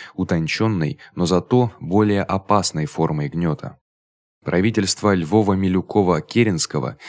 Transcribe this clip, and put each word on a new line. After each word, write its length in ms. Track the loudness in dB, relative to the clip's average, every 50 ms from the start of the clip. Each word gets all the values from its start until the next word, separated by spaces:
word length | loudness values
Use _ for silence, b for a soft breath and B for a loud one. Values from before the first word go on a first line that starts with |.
| B B B
утончённой, 840 | -6 -2 0 0 -2 0 -2 -2 -2 0 0 0 0 -2 -2 -4 B B B B
но 100 | -2 0
зато 460 | 2 2 0 0 2 2 2 2 0 -4 -10
более 420 | -8 -2 0 2 2 2 2 0
опасной 640 | -2 -2 -4 -4 0 0 0 2 2 0 -2 -4 -6
формой 420 | -6 -2 -2 -2 -2 0 -2 -4 -4
гнёта. 500 | -4 -4 -2 -2 -4 -4 -8 -14 -16 _ _ _ _ _ _ _ _ _ _ _ _ _ -6
Правительство 720 | -2 0 2 2 2 2 0 0 0 0 0 2 2 2
Львова-Милюкова-Керенского 1800 | 2 0 2 2 2 4 4 2 0 0 0 0 0 -2 0 0 2 4 4 2 0 0 -2 0 2 2 2 2 0 -2 -2 -4 -4 -4 -4 -8 B B